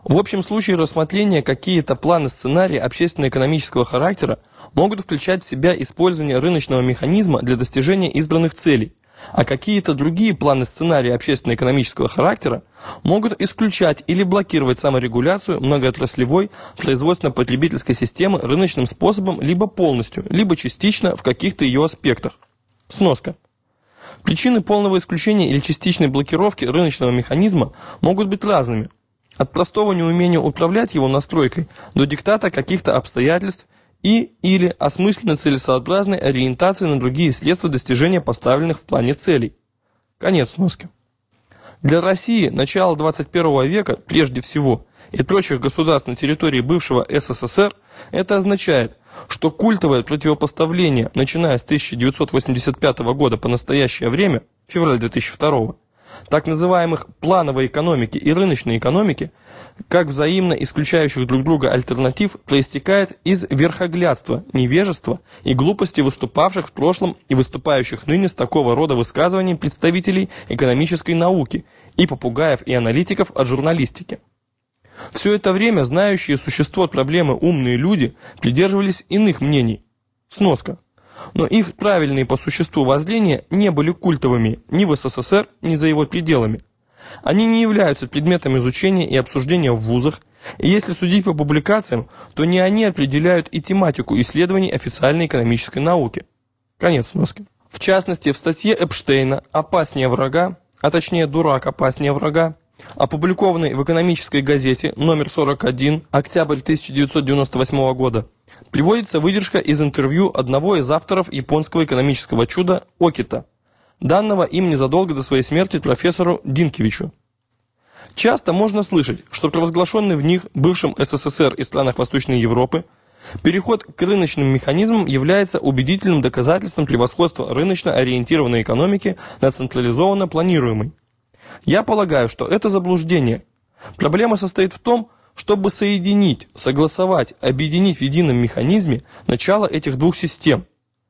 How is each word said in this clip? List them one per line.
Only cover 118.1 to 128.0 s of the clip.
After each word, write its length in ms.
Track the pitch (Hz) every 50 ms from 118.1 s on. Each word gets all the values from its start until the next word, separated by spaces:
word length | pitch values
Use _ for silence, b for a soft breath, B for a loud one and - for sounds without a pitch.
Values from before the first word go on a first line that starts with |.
| B
Часто 380 | - - - 226 - - 180 165
можно 300 | 185 214 220 196 208 202
слышать, 360 | - 190 165 135 - 101 - - -
что 180 | - - - 151
провозглашённый 640 | 165 165 165 165 160 175 180 - - 220 208 196 170
в 80 | 147 143
них, 240 | 160 180 180 - - -
бывшем 420 | 135 135 175 180 - - 147 - -
С 180 | 135 - -
С 140 | 135 - 147
С 100 | - -
Р 140 | 156 131 -
и 100 | - 131
странах 340 | - - 151 139 127 123 -
Восточной 420 | 127 - - 135 - - 127 123
Европы, 460 | 113 110 117 123 127 127 - 165 - B B B B B B B B B B B -
переход 400 | 160 165 196 180 226 226 214 -
к 180 | - - -
рыночным 460 | 175 185 202 196 175 147 - 151 139 135
механизмам 580 | 135 127 - 147 139 175 214 220 226 214 180
является 540 | 135 135 131 135 156 190 202 196 180 - -
убедительным 640 | - 139 135 127 131 135 190 196 - 190 170 147
доказательством 640 | 123 127 - 131 120 139 170 190 202 180 - - 151
превосходства 680 | 131 120 117 120 123 - - 175 165 - - - - 120
рыночно 380 | 131 165 196 185 170 - 170 -
ориентированной 680 | 127